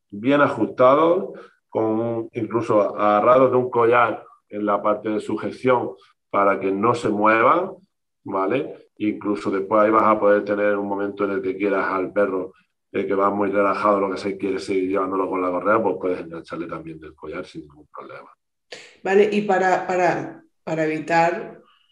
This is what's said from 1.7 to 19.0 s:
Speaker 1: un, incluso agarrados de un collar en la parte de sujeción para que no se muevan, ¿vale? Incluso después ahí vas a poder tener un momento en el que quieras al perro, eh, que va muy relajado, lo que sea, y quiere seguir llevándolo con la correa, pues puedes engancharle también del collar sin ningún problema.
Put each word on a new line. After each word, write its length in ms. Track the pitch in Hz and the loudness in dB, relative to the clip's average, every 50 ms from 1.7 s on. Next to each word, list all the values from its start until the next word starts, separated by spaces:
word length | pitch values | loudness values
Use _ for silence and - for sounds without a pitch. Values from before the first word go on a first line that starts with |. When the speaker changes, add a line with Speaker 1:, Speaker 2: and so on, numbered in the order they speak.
| - 110 113 | -4 -2 -2
Speaker 1:
un, 460 | 110 110 110 117 117 117 117 113 - - | 0 0 -2 -2 -2 -4 -6 -8 -8 -6
incluso 480 | 120 104 - 110 120 113 - 113 107 101 95 - 104 | -6 -6 -4 -2 -2 0 2 2 2 2 2 0 0
agarrados 540 | 104 104 104 104 104 120 123 131 135 123 | 2 2 4 4 6 6 6 6 6 4
de 60 | 123 127 | 4 2
un 120 | 123 - | 0 0
collar 540 | - 120 117 113 120 120 120 113 - - - - - _ _ _ | 0 2 4 4 4 4 4 2 0 -4 -12 -18 -20 _ _ _
en 160 | 107 104 104 | -8 -4 -2
la 160 | 104 104 101 | 0 0 0
parte 280 | 104 107 104 - - 110 | 0 0 -2 -2 -2 -4
de 100 | 107 107 | -4 -4
sujeción 720 | - - 107 104 - 101 101 - - 127 127 120 113 - - - _ _ _ _ _ _ | -4 -4 -6 -6 -6 -8 -8 -2 0 2 2 2 0 -4 -8 -12 _ _ _ _ _ _
para 300 | - 101 101 98 98 95 | 0 2 2 2 2 2
que 120 | 95 95 | 0 -2
no 220 | 95 98 104 120 120 | -2 0 2 0 0
se 140 | - - 113 | 0 -2 -2
muevan, 640 | 104 98 104 110 110 113 120 131 156 170 185 196 - - _ _ _ _ _ _ _ _ _ | 0 2 2 2 4 4 4 4 2 2 0 -4 -8 -14 _ _ _ _ _ _ _ _ _
¿vale? 680 | - 98 95 95 101 120 139 - - - - - _ _ - | -8 -4 -4 -2 -2 -2 -2 -4 -6 -10 -16 -20 _ _ -6
Incluso 520 | 107 104 95 - - 104 101 101 - 104 | -4 -4 -4 -4 -4 -4 -4 -4 -4 -4
después 300 | 95 95 95 - 107 107 | -4 -4 -2 0 2 2
ahí 80 | 104 107 | 4 4
vas 120 | 110 110 107 | 4 4 4
a 160 | 107 110 107 | 4 2 4
poder 260 | 101 101 104 104 101 | 4 4 4 4 2
tener 320 | 104 104 101 104 104 104 101 | 0 -2 0 0 0 0 0
un 100 | 101 101 | -2 -4
momento 380 | 101 98 101 101 101 - 101 | -4 -4 -4 -6 -4 -4 -4
en 60 | 98 | -2
el 100 | 98 95 | -2 -2
que 160 | 95 92 92 95 | -4 -4 -4 -2
quieras 300 | 101 101 98 95 90 90 | -2 0 0 0 -2 -2
al 240 | 92 92 92 - - | -2 -4 -4 -2 0
perro, 400 | 104 101 95 92 92 90 92 - _ _ _ _ _ _ _ - | 0 0 0 0 -4 -6 -8 -12 _ _ _ _ _ _ _ -6
eh, 120 | 101 98 | -6 -4
que 80 | 98 98 | -2 0
va 140 | 98 98 101 | 0 0 0
muy 200 | 101 101 101 98 | 0 0 -2 0
relajado, 500 | 95 104 101 98 95 - - 104 104 98 | 0 0 0 0 0 0 2 2 2 2
lo 120 | 98 98 | 0 -2
que 60 | 92 92 | -4 -6
sea, 140 | - 101 | -6 -6
y 60 | 95 - | -6 -4
quiere 220 | 98 98 95 95 | -4 -4 -4 -4
seguir 300 | - - 98 95 92 92 | -4 -4 -2 -2 0 0
llevándolo 400 | 98 98 95 95 95 95 92 90 | -2 -2 -2 -2 -2 -2 -2 -2
con 120 | 92 92 | -2 -2
la 80 | 92 92 | -2 -2
correa, 320 | 90 87 87 98 107 113 | -2 -2 0 0 2 2
pues 140 | 104 98 - - | 2 0 -2 -2
puedes 200 | - 92 90 90 | -4 -4 -4 -4
engancharle 480 | 85 82 82 82 80 - 87 82 85 85 | -8 -12 -14 -14 -14 -12 -12 -10 -10 -10
también 320 | 85 82 80 80 78 78 | -10 -12 -12 -14 -16 -16
del 140 | 78 78 76 | -18 -20 -20
collar 300 | _ - 78 80 87 - | _ -16 -14 -12 -12 -14
sin 160 | - - 82 | -14 -16 -18
ningún 260 | 76 73 73 151 - _ | -18 -18 -20 -20 -20 _
problema. 420 | - - - - - - - - - _ _ _ _ _ _ _ - - - - - _ | -20 -20 -18 -18 -18 -20 -20 -20 -20 _ _ _ _ _ _ _ -20 -20 -20 -20 -20 _